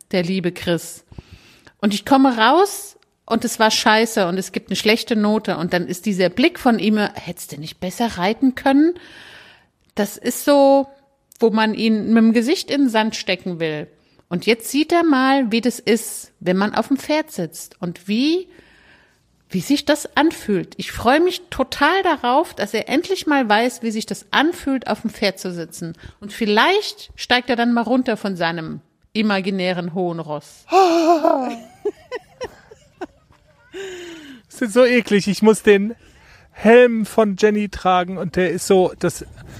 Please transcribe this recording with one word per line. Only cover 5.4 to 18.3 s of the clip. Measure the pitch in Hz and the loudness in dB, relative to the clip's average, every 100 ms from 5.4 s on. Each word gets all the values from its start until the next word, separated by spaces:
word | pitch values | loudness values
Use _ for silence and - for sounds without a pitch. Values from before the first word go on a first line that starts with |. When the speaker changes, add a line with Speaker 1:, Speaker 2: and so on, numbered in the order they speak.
| 214 151 | -2 -4
Speaker 1:
und | 170 | -2
dann | 180 175 | -2 -4
ist | 175 - | -6 -4
dieser | 185 180 | 0 0
Blick | 180 302 349 | 2 0 2
von | 262 226 | 0 2
ihm, | 208 214 | 2 0
„Hättest | 208 - - 175 - | -2 -6 -12 -14 -14
du | 143 | -14
nicht | 156 - | -14 -10
besser | 180 - 233 190 | -10 -4 -4 -2
reiten | 180 233 262 | -2 0 0
können?“ | 247 277 277 311 349 - - - - - - _ _ _ - | 0 2 4 4 0 -10 -20 -20 -20 -20 -20 _ _ _ -4
Das | 202 - | -4 -4
ist | 233 - - | -6 -4 2
so, | 285 277 277 269 - _ _ _ _ | 4 6 4 2 -8 _ _ _ _
wo | 226 | 0
man | 214 220 | 2 0
ihn | 208 226 220 202 | 0 0 0 2
mit | 226 | 4
dem | 226 | 6
Gesicht | 226 233 381 - | 4 2 -2 -2
in | 285 | 0
den | 277 | 2
Sand | 220 220 214 | 2 0 -4
stecken | - 180 196 170 | -4 -4 -4 -6
will. | 165 151 147 _ _ _ _ | -4 -6 -10 _ _ _ _
Und | 175 190 | -4 0
jetzt | 226 - | 0 0
sieht | 269 302 | -2 2
er | 339 | 2
mal, | 339 269 262 269 247 | 2 2 2 2 2
wie | 226 | 0
das | 240 - | -2 -2
ist, | - 226 - - - _ | 0 0 -2 -12 -16 _
wenn | 180 185 | -2 0
man | 208 | 0
auf | - 226 | -2 -2
dem | 269 | -4
Pferd | - 302 311 | -2 -2 -2
sitzt | - 160 - - - | -6 -8 -10 -18 -10
und | 175 170 - | -10 -10 -4
wie, | 214 285 | -2 0